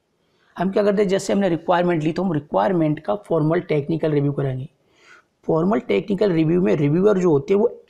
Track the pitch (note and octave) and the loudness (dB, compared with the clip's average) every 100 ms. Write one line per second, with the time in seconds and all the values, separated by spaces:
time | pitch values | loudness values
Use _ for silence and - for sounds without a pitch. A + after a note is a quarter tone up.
0 | _ _ _ _ _ - F#3 F#3+ G3+ G3+ | _ _ _ _ _ -6 -2 0 0 0
1 | G3+ F#3+ F#3+ G3+ G3 D#3+ - F3 F3 F3 | 0 0 -2 -2 0 -2 0 0 2 0
2 | D3+ D#3+ F#3+ D3+ C#3+ F#3+ G#3 F3+ D#3 D3+ | -2 -2 -2 -4 -2 -2 0 2 0 -2
3 | - G#3 - E3 D3+ F3 F3 D3+ C#3+ D#3+ | -4 -6 -2 0 0 0 -2 -4 -2 -4
4 | D#3+ D3 C#3+ C#3 C#3 C3 C3 _ _ _ | 0 0 0 -2 -4 -6 -10 _ _ _
5 | - - _ _ - D#3+ F3 A#3+ - G3+ | -20 -20 _ _ -2 0 2 -2 0 -2
6 | - F#3+ G#3+ E3 D#3 F3 F#3+ F3+ C#3+ D#3 | -2 0 0 2 2 2 2 2 2 2
7 | G3+ G3 F3+ D3 C#3+ G3 A#3 - - | 2 2 2 2 2 0 0 -2 -6